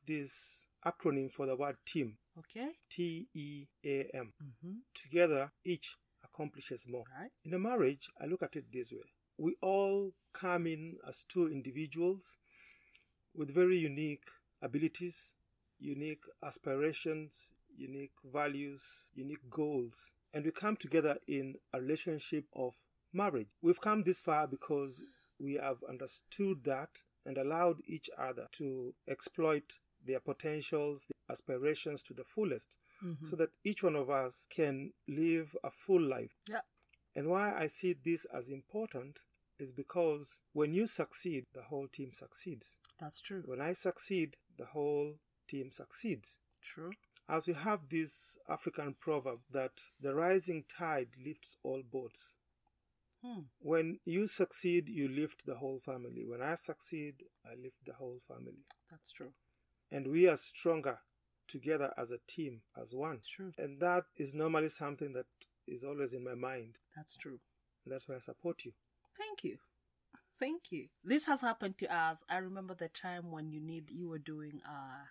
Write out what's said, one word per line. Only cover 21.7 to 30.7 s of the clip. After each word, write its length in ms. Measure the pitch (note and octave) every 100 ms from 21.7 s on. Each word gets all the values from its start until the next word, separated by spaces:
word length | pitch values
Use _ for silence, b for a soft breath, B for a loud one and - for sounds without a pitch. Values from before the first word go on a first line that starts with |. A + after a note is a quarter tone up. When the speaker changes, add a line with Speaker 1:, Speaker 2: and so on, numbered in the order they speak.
Speaker 1:
a 60 | C3+
relationship 640 | B2+ D#3 - D3+ - D3+ -
of 220 | - B2+ - _ _ _
marriage. 340 | F3 G3+ C3+ G#2+ _
We've 180 | E3 F3+
come 220 | G#3+ G#3+
this 160 | F3 F#3
far 280 | - D3+ D3+
because 540 | C3+ - D3 C#3 B2+ - B B _
we 140 | C#3 C#3+
have 220 | C#3 B2+ B2+
understood 760 | B2+ C3 - - - G3 E3 B2+
that 240 | C3+ D#3 - - _ C#3
and 120 | C3+
allowed 400 | C3+ E3 F3 D#3 -
each 240 | D#3+ - -
other 300 | C3 B2 A2+
to 400 | - C#3 C3 B2 - -
exploit 720 | C#3 - - D#3 D3+ - - _ _ B2+
their 140 | C3
potentials, 840 | - C3+ D#3+ D3+ C#3+